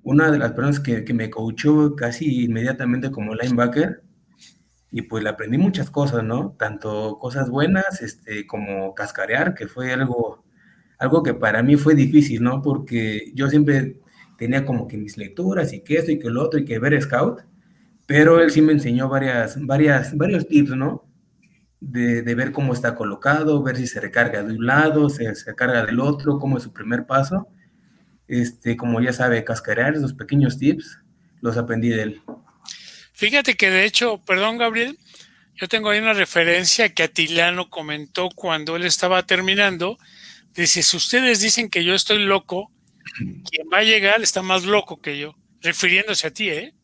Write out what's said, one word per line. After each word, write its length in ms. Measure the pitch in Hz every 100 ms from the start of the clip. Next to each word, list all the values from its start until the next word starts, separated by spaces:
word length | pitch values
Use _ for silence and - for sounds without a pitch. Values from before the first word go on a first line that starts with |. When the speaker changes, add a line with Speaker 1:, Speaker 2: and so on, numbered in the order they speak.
Speaker 1:
una 280 | 123 147 160
de 80 | 147
las 140 | 120
personas 280 | - 139 143
que, 240 | 135 113
que 100 | 107
me 160 | 117 107
coachó 640 | 110 113 110 151 151 147 143
casi 480 | 120 - 156 123
inmediatamente 640 | 120 113 123 127 127 123 135
como 240 | 127 107
linebacker, 680 | 110 123 120 120 143 180 - _ _ _ _ - _ _ _ _
y 120 | 117
pues 200 | - 110
le 80 | 107
aprendí 280 | 107 107 131
muchas 320 | 190 - -
cosas, 340 | 147 139 120
¿no? 320 | 110 120 196 -
Tanto 600 | 107 104 110 107 107 107
cosas 320 | 127 135 127
buenas, 500 | 131 160 190 196 190
este, 460 | 110 - - 107 101
como 480 | 107 101 98 98
cascarear, 600 | 101 104 - 98 123 180
que 120 | 185 104
fue 260 | 127 127
algo, 520 | 127 131 120 113 - _ _ _ _ _ _
algo 240 | 131 160
que 120 | 151
para 280 | 120 110 107
mí 140 | 127 147
fue 180 | 143
difícil, 480 | 151 135 151 143 113
¿no? 200 | 120 135
Porque 680 | 143 135 - 120 110 107 -
yo 140 | 127 139
siempre 500 | 151 147 139 139 - _ _ - _
tenía 260 | 120 135
como 240 | 135 120 -
que 80 | 104
mis 220 | 104 -
lecturas 540 | 98 - 185 190 143
y 80 | -
que 140 | - 156
esto 140 | 156
y 60 | 147
que 120 | 120
lo 120 | 120
otro 180 | 156 156
y 40 |
que 140 | - 113
ver 220 | 131 147
scout, 380 | - 123 120 - - _ _ _ _ _ -
pero 340 | 147 156 165
él 100 | 165
sí 120 | 147
me 100 | 156
enseñó 360 | 151 131 120 131
varias, 500 | 135 135 123 110 139
varias, 560 | 143 139 151 135 - 151
varios 320 | 175 180 -
tips, 220 | 143 139
¿no? 360 | - 143 240 _ _ _ _ _ _ _ _
De, 420 | 135 123 120 117
de 120 | 120
ver 180 | 120 131
cómo 200 | 147 139
está 220 | 120 117
colocado, 680 | 113 104 98 139 151 156 147
ver 140 | 131 123
si 100 | 123
se 140 | -
recarga 420 | 95 120 117 104
de 120 | 104
un 120 | 110 120
lado, 440 | 139 156 151 143
se, 240 | 143 113
se 200 | 101 -
carga 300 | 107 127 120
del 160 | 110 117
otro, 380 | 139 143 147 139
cómo 180 | 139 131
es 60 |
su 80 | 113
primer 340 | - 107 120 120
paso. 420 | 135 139 185 - _ _ _ _ _ _ _ _
Este, 500 | 123 120 120 120 117
como 240 | 120 117
ya 120 | 123
sabe, 320 | 123 123 117
cascarear, 500 | 110 113 - 104 131
esos 200 | 151 139
pequeños 440 | - 107 139 139 -
tips, 400 | 135 - - - _ _ _ _
los 160 | 117 117
aprendí 340 | 120 113 117
de 120 | 113
él. 200 | 107 107 - - _ _ - - - - -
Speaker 2:
Fíjate 420 | - 208 285 269 226
que 140 | 190
de 140 | 185
hecho, 380 | 208 - 240 208
perdón, 340 | - 185 214 233
Gabriel, 400 | 233 226 240 311 _ - - _ _ -
yo 100 | 214
tengo 220 | 226 214
ahí 80 | 208
una 140 | 220
referencia 760 | 208 180 175 170 175 175 - 214
que 80 | -
Atilano 680 | 165 - 156 170 170 180 180
comentó 600 | 175 151 151 147 - 180
cuando 420 | - 185 160 151 165
él 80 |
estaba 400 | 175 160 180 185 180
terminando. 720 | 185 185 196 202 175 180 233 _ - - - _
Dice, 280 | - 170 170
"Si 140 | 156 175
ustedes 440 | - 247 254 220
dicen 280 | 214 233 220
que 160 | 180
yo 100 | 170
estoy 240 | 190 - 208
loco, 520 | 202 196 - 180 208 _ _ _ - - 190 185 -
quien 180 | - 160
va 60 | 185
a 60 |
llegar 380 | 220 220 196 220
está 200 | 214 190
más 220 | 185 190
loco 360 | 180 208 - 156
que 180 | - 143
yo", 180 | 147 _ _ _
refiriéndose 640 | 165 165 180 185 214 190 160
a 40 |
ti, 160 | - 208
¿eh? 240 | 156 254 _